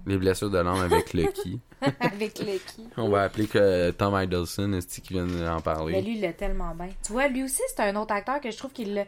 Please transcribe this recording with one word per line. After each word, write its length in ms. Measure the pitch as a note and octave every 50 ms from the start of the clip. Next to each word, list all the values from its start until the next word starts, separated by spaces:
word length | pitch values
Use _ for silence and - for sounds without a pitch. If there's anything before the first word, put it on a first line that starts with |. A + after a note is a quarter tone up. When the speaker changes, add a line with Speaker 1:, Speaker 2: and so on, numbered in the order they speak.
| -
Speaker 1:
Les 140 | - - -
blessures 320 | F#2 F#2+ F2+ - G#2+ G2+
de 80 | G2 F2+
l'âme 180 | F2 F2 F#2 F#2+
avec 340 | F#2 E2+ - - - - -
Lucky. 440 | F2 D#2+ G4 - G4 G#4 F2+ - A#2+ - - - -
Speaker 2:
<laughs> 200 | C4+ C#4 C4+ -
Avec 380 | B3 A#3+ G3 G#3 A3 G#3+ - -
Lucky. 460 | - G#3 - - - - - - A3+ - - -
Speaker 1:
On 100 | A2+ G#2
va 140 | G2+ G2+
appeler 240 | G2 F#2 - - G#2+
que 440 | G#2 - A2 G2+ G2 F#2 F2+ F2 F2
Tom 220 | E2+ - G#2 G2+ G2+ F#2+
Hiddleston, 540 | F#2+ F2+ F2+ F2 E2+ - - - G2+ G2+ G2
esti, 260 | F2+ F2 - - -
qui 140 | - - F#2
vient 400 | F2+ F2 F2 F2 F2 E2+ E2 E2
en 60 | E2
parler. 320 | D#2+ E2+ D#2+ D#2 D#2 D#2+ -
Speaker 2:
Mais 80 | F#3+
lui, 140 | G3+ A3 A#3
il 40 | G#3+
l'a 140 | G3 E3+ E3
tellement 400 | - G3+ G3 G3 F#3+ F3+ E3+ D#3+
bien. 160 | E3 F3 F#3+ F#3+ -
Tu 100 | - -
vois, 160 | G#3 B3+ C#4 C#4+
lui 140 | B3 C4
aussi, 200 | C4 C4 C4 - B4+ C5 -
c'est 60 | -
un 140 | A3+ G3 G3
autre 160 | G#3+ A3 A3
acteur 260 | G#3 G3+ G3 B3+ C4+ D4
que 80 | C#4 A3+
je 80 | G#3+ -
trouve 140 | - C4
qu'il 200 | - - A3 G3+
l'a 140 | G3+ G3+ G3+